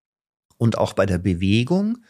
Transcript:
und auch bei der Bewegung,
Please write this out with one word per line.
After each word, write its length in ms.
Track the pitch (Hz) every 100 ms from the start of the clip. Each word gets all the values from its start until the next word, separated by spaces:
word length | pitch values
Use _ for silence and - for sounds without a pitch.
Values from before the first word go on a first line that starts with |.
| _ _ _ _ _ -
und 180 | 117 -
auch 160 | 95
bei 140 | - 98
der 100 | 87
Bewegung, 800 | 95 85 95 107 123 180 208 240 _